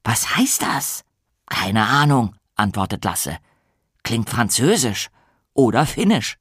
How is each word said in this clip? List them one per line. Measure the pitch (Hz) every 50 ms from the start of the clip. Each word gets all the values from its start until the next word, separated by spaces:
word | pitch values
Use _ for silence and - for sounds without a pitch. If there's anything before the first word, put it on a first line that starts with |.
| -
Was | 113 117 - - - -
heißt | - 254 277 - -
das?“ | - - 143 139 - - - - - _ _ _ _ _ _ _ _
„Keine | - - - 95 95 101 110 107
Ahnung“, | 107 139 143 147 147 139 127 113 101 - _ _ _ _
antwortet | - 104 98 - 104 95 92 101 - -
Lasse. | 98 87 - - 69 - - _ _ _ _ _ _ _ _ _ _ _ _ -
„Klingt | - 120 117 107 -
französisch | - 123 113 95 - - 127 170 233 - 127 113 98 - - - _ _ _ _ _ _ _ _ -
oder | 139 131 110 107 127 151
finnisch.“ | - - - - 196 226 127 - - - -